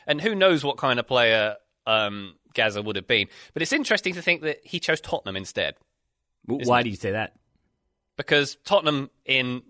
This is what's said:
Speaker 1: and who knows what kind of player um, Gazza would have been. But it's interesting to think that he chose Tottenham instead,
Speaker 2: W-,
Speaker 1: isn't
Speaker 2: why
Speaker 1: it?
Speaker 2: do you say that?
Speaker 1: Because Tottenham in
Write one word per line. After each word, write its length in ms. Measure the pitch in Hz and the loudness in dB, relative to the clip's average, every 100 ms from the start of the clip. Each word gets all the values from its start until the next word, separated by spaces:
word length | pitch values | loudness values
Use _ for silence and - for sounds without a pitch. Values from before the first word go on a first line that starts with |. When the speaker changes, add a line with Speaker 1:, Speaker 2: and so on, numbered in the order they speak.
| - | -4
Speaker 1:
and 140 | 147 | -2
who 120 | 208 | 0
knows 300 | 202 190 160 | 4 4 4
what 140 | 143 - | 0 -2
kind 200 | 139 123 | 0 0
of 100 | 117 | 0
player 500 | 127 117 110 107 104 _ _ - | 4 4 4 2 -4 _ _ 0
um, 500 | 110 104 101 98 85 _ | 0 0 -4 -12 -16 _
Gazza 280 | - 110 104 | 0 0 0
would 140 | 107 98 | -4 -4
have 120 | 92 | 0
been. 200 | 117 98 - - | 0 0 -8 -12
But 80 | - | -6
it's 120 | 160 | -2
interesting 400 | 294 269 214 196 180 | -2 0 -2 -2 -4
to 60 | |
think 200 | 175 175 | -2 -2
that 180 | 156 143 | -2 -6
he 160 | - 170 | -6 -6
chose 220 | - 160 | -2 -2
Tottenham 340 | - 165 101 95 | -2 -6 -6 -8
instead, 400 | 95 - 80 - _ _ _ _ _ _ - | -8 -4 -4 -6 _ _ _ _ _ _ -8
Speaker 2:
W-, 140 | 120 | -4
Speaker 1:
isn't 80 | 120 | 0
Speaker 2:
why 100 | 123 | 2
Speaker 1:
it? 20 | |
Speaker 2:
do 60 | 120 | 0
you 60 | 95 | -4
say 160 | 104 | -6
that? 220 | 104 107 _ _ _ _ _ _ _ _ - | -4 -6 _ _ _ _ _ _ _ _ -10
Speaker 1:
Because 380 | - 147 139 - - | 0 0 0 -4 0
Tottenham 440 | 202 156 143 135 _ - | 2 4 0 -4 _ -2
in 380 | 131 127 127 - | 0 0 -6 -10